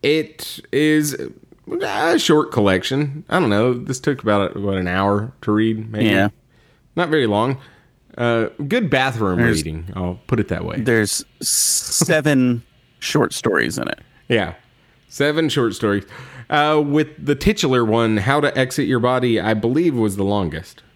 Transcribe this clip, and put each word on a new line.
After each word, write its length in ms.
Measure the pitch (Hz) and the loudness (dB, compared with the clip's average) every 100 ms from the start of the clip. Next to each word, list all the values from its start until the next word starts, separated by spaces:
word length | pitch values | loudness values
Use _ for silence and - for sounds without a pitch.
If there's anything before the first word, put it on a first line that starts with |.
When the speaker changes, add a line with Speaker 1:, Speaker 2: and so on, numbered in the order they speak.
Speaker 1:
it 560 | 131 156 156 - - - - | 2 0 -2 -10 -16 -16 -4
is 460 | 139 156 156 151 - - - _ - - 349 | 0 2 2 0 -6 -10 -14 _ -20 -10 -6
a 360 | 392 - 330 339 | -4 0 2 2
short 360 | - 151 151 | 4 2 4
collection. 720 | 123 101 92 - 135 147 147 - | 2 4 2 0 -2 -2 -6 -4
I 120 | 180 | 0
don't 80 | 143 | 2
know. 240 | 104 123 | 2 2
This 260 | 123 - 131 | 0 -4 -4
took 240 | - 127 | -2 -2
about, 320 | 110 104 98 - | 0 2 0 -2
what, 220 | 101 95 | -4 -2
an 100 | 90 | -2
hour 460 | 90 98 101 110 - | 0 2 2 -2 -6
to 100 | - | 0
read, 400 | 107 113 110 110 | 2 2 -2 -6
maybe? 140 | 110 107 | 0 2
Speaker 2:
Yeah. 240 | 98 104 - _ _ _ _ _ - | 4 2 -2 _ _ _ _ _ -4
Speaker 1:
Not 140 | 175 | 0
very 180 | 156 117 | 2 2
long. 300 | 104 120 135 - - _ _ _ - | 2 0 -2 -8 -20 _ _ _ -4
Uh, 280 | 120 117 113 - 143 | 0 0 -2 -6 -2
good 200 | 240 190 | -2 2
bathroom 480 | 135 131 113 104 87 | 0 0 0 0 2
Speaker 2:
There's 180 | 117 80 | 2 2
Speaker 1:
reading. 340 | 78 80 85 95 | -2 -8 -10 -6
I'll 220 | 90 90 - | -6 -6 -4
put 120 | 127 | -2
it 80 | - | -2
that 160 | 85 | -4
way. 160 | 85 82 | -6 -4
Speaker 2:
There's 460 | 113 113 104 - - _ | 2 2 2 -2 -8 _
seven 1200 | - - - - - - 156 160 147 139 127 120 - _ | -4 -2 0 -2 -2 -2 0 2 2 2 2 0 -6 _
<laughs> 180 | _ _ | _ _
short 340 | - - 123 | -2 0 0
stories 440 | - - 85 60 107 | -2 0 0 0 -4
in 120 | - | -6
it. 100 | - - _ _ | -8 -14 _ _
Speaker 1:
Yeah. 240 | 117 85 87 _ _ _ _ _ | -2 -2 -8 _ _ _ _ _
Seven 400 | - 143 151 160 | -2 0 2 0
short 240 | 143 117 98 | 0 -2 0
stories. 280 | 107 101 - - - - - | -2 -2 -4 -20 -20 -20 -2
Uh, 320 | 151 151 151 147 | 0 2 2 2
with 220 | 147 156 - | 0 0 -4
the 120 | 143 139 | -4 0
titular 480 | - 214 147 127 113 | 0 0 2 2 2
one, 320 | 113 117 107 | 2 2 0
How 220 | 98 143 | 0 0
to 140 | 147 - | 0 0
Exit 300 | 131 - 107 | -2 -2 0
Your 120 | 123 | 0
Body, 400 | 123 127 127 110 | 2 0 0 0
I 140 | 98 | 0
believe 420 | 110 117 135 175 127 | 0 0 0 0 2
was 200 | 110 95 | -2 0
the 80 | |
longest. 600 | 98 101 87 78 - - _ | -2 0 -2 -6 -14 -20 _